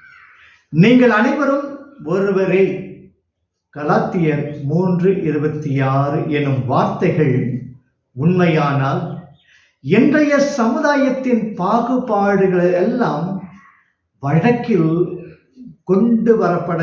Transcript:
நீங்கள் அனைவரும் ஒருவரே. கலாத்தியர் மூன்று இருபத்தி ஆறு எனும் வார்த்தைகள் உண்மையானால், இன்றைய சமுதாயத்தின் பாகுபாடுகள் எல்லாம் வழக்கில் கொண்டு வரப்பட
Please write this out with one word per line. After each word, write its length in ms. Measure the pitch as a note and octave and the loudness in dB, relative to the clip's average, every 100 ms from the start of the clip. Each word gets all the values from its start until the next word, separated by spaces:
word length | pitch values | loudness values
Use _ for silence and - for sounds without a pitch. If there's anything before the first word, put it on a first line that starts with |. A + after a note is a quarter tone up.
| - - - _ - _ _ | -20 -20 -20 _ -20 _ _
நீங்கள் 400 | D3+ G#3+ B3+ B3 G#3+ | 4 6 6 6 4
அனைவரும் 500 | B3 D4+ C4+ C#4+ - - - - D3 | 0 0 0 -2 -4 -12 -18 -16 -6
ஒருவரே. 600 | F#3+ G3 F#3+ F3+ F#3 F3+ B2+ - - - _ _ _ _ _ _ D3 | -2 0 0 2 2 2 -2 -10 -18 -20 _ _ _ _ _ _ -10
கலாத்தியர் 680 | D3 G#3+ - F#3+ D#3 D3 - C3 C#3 | -2 0 0 -2 0 -2 -6 -8 -4
மூன்று 440 | D#3+ F#3 F3 F#3+ F3+ | -2 0 0 0 0
இருபத்தி 480 | D3+ D3 D3 - C#3+ C3+ C3 | -2 -2 -2 -4 -4 -2 0
ஆறு 320 | C3+ C#3 - D#3 | 0 0 -2 -2
எனும் 300 | D3 C#3 B2 - | -2 -2 -2 -2
வார்த்தைகள் 680 | E3 G3+ - - D#3 C#3 B2 A#2+ - - - _ _ _ B2 | 0 -2 0 -2 2 0 0 -2 -6 -10 -18 _ _ _ -2
உண்மையானால், 840 | D#3+ F#3 E3+ D#3 D3 C3+ C3+ F3+ - - - - _ _ _ _ | 0 2 2 2 0 0 -2 -2 -6 -10 -16 -20 _ _ _ _
இன்றைய 500 | C3+ G#3 D4 D4+ D4 C#4+ - | 0 2 4 4 2 2 0
சமுதாயத்தின் 920 | - A3+ D#4 D4 C#4 C4 - B3 A3 G#3+ F3 | 0 0 0 0 2 0 0 0 -2 -2 -4
பாகுபாடுகள் 1160 | F#3 A#3 A#3+ B3+ A3 G3+ G3+ G3 F#3+ F3+ F3 F3+ | -2 0 0 -2 -2 0 2 2 2 2 2 2
எல்லாம் 520 | G#3+ B3 A3+ D3 F3+ G3 - - - _ _ _ _ _ | 0 0 -2 -4 -6 -8 -10 -20 -20 _ _ _ _ _
வழக்கில் 680 | C#3 D#3+ A#3 A#3+ - F#3 D#3+ E3+ - - - - _ - - - | -2 0 2 0 0 0 2 0 -2 -6 -16 -20 _ -20 -20 -18
கொண்டு 500 | - G3 A#3 A3+ A#3 F#3+ | -2 0 2 2 2 2
வரப்பட 440 | F3+ E3+ F3+ E3 | 2 -2 -4 -4